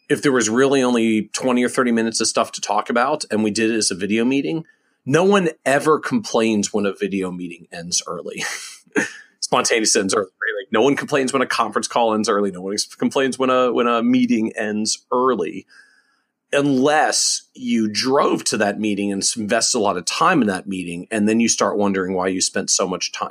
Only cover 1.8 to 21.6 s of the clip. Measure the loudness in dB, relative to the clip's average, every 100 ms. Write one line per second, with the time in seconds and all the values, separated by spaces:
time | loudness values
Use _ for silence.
1.8 | 0 2 0 -2 -2 0 -2 -4 -4 -4
2.8 | 0 0 0 -2 -4 -2 0 0 0 0
3.8 | -2 -4 -2 0 2 0 -2 -6 -8 _
4.8 | _ _ 0 2 4 4 2 -2 0 2
5.8 | 2 0 2 -2 0 0 2 2 0 -2
6.8 | -2 -2 -4 -2 -4 -6 -12 -14 -18 -14
7.8 | -6 -6 -4 -10 -10 -8 -8 -8 -14 -18
8.8 | _ -4 -4 -10 -20 -12 -2 0 2 2
9.8 | 2 2 2 0 -2 -6 -6 -6 -2 2
10.8 | 4 2 0 -2 0 0 -2 -2 -2 -2
11.8 | -2 0 2 2 2 0 0 -4 -8 -6
12.8 | -6 -2 -2 0 -2 0 0 2 2 2
13.8 | 2 2 2 2 4 2 0 -2 -4 -2
14.8 | -4 -6 -2 0 2 2 -2 -6 -14 -20
15.8 | -20 _ _ _ _ _ -4 0 2 2
16.8 | 4 2 2 0 -2 -4 -8 -12 -2 0
17.8 | 0 -2 0 2 2 0 -2 0 0 0
18.8 | -2 -2 -2 -2 -2 -4 -2 0 0 0
19.8 | 0 0 -4 0 2 4 2 0 -6 -8
20.8 | -6 -8 -4 0 2 4 2 2